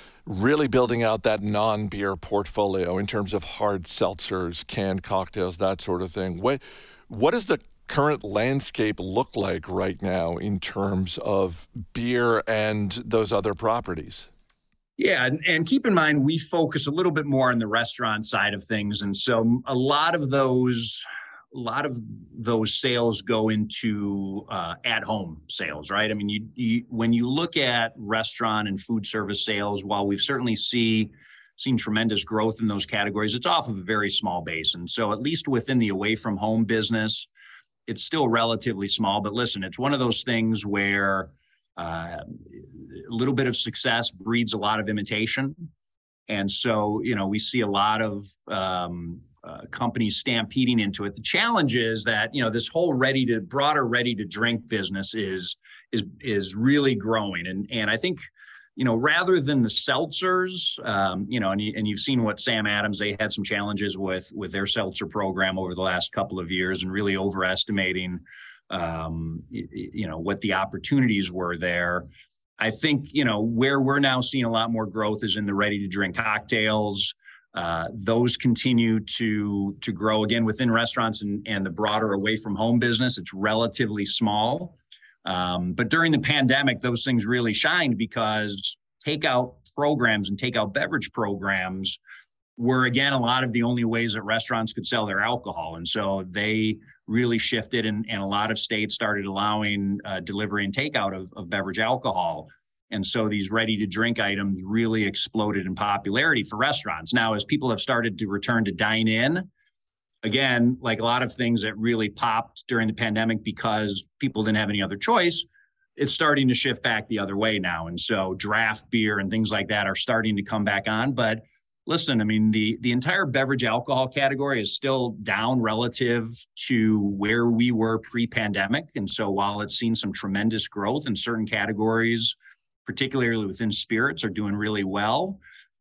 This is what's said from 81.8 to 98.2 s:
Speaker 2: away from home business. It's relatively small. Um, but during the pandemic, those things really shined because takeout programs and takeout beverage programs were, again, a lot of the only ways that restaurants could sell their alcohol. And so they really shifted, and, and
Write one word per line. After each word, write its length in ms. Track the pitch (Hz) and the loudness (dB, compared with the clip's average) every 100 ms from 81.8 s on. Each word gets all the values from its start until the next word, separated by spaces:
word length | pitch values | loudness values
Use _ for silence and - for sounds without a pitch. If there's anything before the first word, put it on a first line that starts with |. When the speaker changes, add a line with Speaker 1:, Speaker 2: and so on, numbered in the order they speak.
| 107 107 110 | 0 0 0
Speaker 2:
away 240 | 98 107 110 | 0 0 -2
from 180 | 107 | -4
home 240 | 98 113 120 | 0 2 4
business. 380 | 120 113 127 101 | 4 2 2 0
It's 160 | 87 | -6
relatively 720 | 95 107 110 117 - 110 104 | -2 0 2 0 0 -2 -2
small. 680 | 98 - 107 104 113 156 180 - _ - - _ | -2 0 2 2 0 0 -6 -14 _ -20 -20 _
Um, 480 | 92 90 90 90 90 | -4 -2 0 -2 -2
but 160 | 90 117 | -2 0
during 220 | 165 165 | 2 4
the 80 | 143 | 2
pandemic, 600 | - 147 127 135 135 104 | 2 2 4 4 2 0
those 220 | 123 117 | 0 0
things 220 | 135 120 | 0 0
really 280 | 104 123 117 | 2 0 0
shined 440 | 104 151 175 143 104 | 2 2 2 2 0
because 800 | 113 120 107 107 104 98 - - _ - | -2 -2 0 0 -2 -4 -6 -8 _ -10
takeout 500 | - 151 156 123 127 - - | -6 -2 2 2 0 -6 -12
programs 540 | - 147 139 117 107 95 | 0 2 4 4 2 0
and 80 | 101 | -2
takeout 360 | 127 117 104 | 0 0 0
beverage 380 | - - 151 - | -2 0 -2 -2
programs 880 | - 104 101 98 95 92 95 95 - - - _ _ _ - | -2 -2 -2 -2 -2 -2 -4 -4 -6 -10 -20 _ _ _ -2
were, 280 | 120 127 | 2 4
again, 280 | 127 123 143 | 4 2 2
a 60 | 135 | 2
lot 240 | 117 127 | 2 2
of 80 | 127 | 2
the 100 | 117 | 2
only 220 | 117 123 | 2 2
ways 280 | 113 117 117 | 2 2 0
that 100 | 107 | -2
restaurants 500 | 98 110 - 117 113 | -2 -2 0 -2 -2
could 120 | - | -4
sell 200 | - 120 | -2 0
their 160 | 104 98 | 0 0
alcohol. 540 | 110 139 98 82 80 | 0 -2 -4 -8 -8
And 120 | 82 85 | -6 -4
so 360 | 110 98 98 92 | 0 0 -2 -4
they 480 | 101 107 110 110 107 - _ - | -2 0 2 0 -2 -10 _ -2
really 300 | 113 123 113 | 0 2 2
shifted, 480 | - 117 - 117 | 0 -2 -2 -2
and, 200 | 110 104 110 | 0 -2 -4
and 120 | 104 | -4